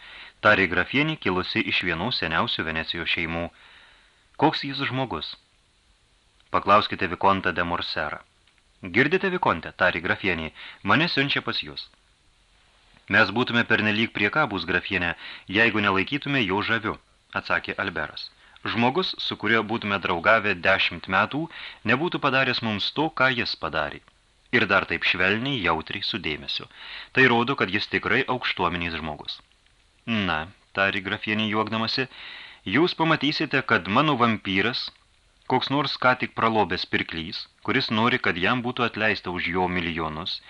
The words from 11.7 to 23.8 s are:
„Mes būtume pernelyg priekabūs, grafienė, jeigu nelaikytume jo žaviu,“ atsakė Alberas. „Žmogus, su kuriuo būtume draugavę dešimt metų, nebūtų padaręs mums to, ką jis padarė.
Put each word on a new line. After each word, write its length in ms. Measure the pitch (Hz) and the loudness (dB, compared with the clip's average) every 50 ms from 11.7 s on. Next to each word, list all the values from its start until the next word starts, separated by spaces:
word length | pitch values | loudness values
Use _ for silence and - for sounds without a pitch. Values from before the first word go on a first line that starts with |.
| 71 - - - _ _ _ _ _ _ _ _ _ _ _ _ _ _ _ _ _ _ _ _ _ - _ - | -12 -14 -16 -18 _ _ _ _ _ _ _ _ _ _ _ _ _ _ _ _ _ _ _ _ _ -20 _ 2
„Mes 220 | 98 104 110 95 | 4 4 4 4
būtume 320 | 98 117 123 - 117 120 113 | 4 0 0 2 2 0 2
pernelyg 480 | - 113 104 107 107 104 107 113 - | 4 2 2 2 2 2 2 0 -2
priekabūs, 540 | - - 104 101 - 156 151 120 101 92 82 87 | 0 0 0 2 2 2 0 0 -2 -4 -2 -2
grafienė, 480 | 87 87 - - 95 90 87 85 82 - - - - - - - | -2 -2 -2 -2 -2 -2 -2 -2 -4 -6 -10 -16 -16 -16 -10 -2
jeigu 320 | 92 107 117 117 98 107 | 2 4 4 4 4 2
nelaikytume 600 | 104 101 95 95 92 - 143 143 - 143 143 139 113 | 2 2 2 2 0 0 -4 -4 -4 -2 0 0 0
jo 160 | 90 92 104 | 2 0 0
žaviu,“ 360 | 98 107 113 113 104 104 82 - - _ _ _ _ _ - | 0 0 0 -2 -2 -4 -6 -6 -10 _ _ _ _ _ -8
atsakė 420 | 98 - - 92 82 - - 90 - | -8 -2 0 -2 -2 -2 -4 -6 -4
Alberas. 460 | 101 98 85 82 76 64 - - - - - _ _ - - - - | -4 -4 -4 -4 -6 -6 -8 -12 -14 -16 -18 _ _ -20 -20 -12 -8
„Žmogus, 480 | 104 95 110 117 123 143 180 185 - - - | -4 0 2 2 2 2 2 -2 -2 -4 -6
su 200 | - - 104 - | -6 -8 -6 -4
kuriuo 240 | - 104 113 113 107 | 0 2 2 2 2
būtume 360 | 101 113 113 - 104 101 95 | 0 -4 -4 -2 -2 -2 0
draugavę 520 | 82 - 92 85 80 104 110 113 101 104 98 | 0 0 0 2 4 6 6 6 4 2 -2
dešimt 520 | 87 85 98 95 92 - - 90 82 - - | 0 2 2 4 4 2 0 -2 -6 -4 0
metų, 340 | 95 95 107 107 - 143 165 - - - - - - - - | 2 2 2 2 0 -4 -6 -6 -10 -14 -16 -16 -16 -6 0
nebūtų 340 | 107 117 135 160 175 - 165 | 0 0 2 2 -2 -2 -2
padaręs 420 | - 139 127 135 135 127 120 - | 0 0 2 2 2 2 0 -2
mums 300 | 117 113 107 98 - - | -2 -2 -2 -2 -4 -4
to, 140 | - - 151 160 | -2 -2 -2 -2
ką 200 | - - - 165 | 0 2 2 2
jis 240 | - 120 98 - - | 2 0 -2 -4 -4
padarė. 460 | - - 80 76 80 | -4 -6 -4 -2 -2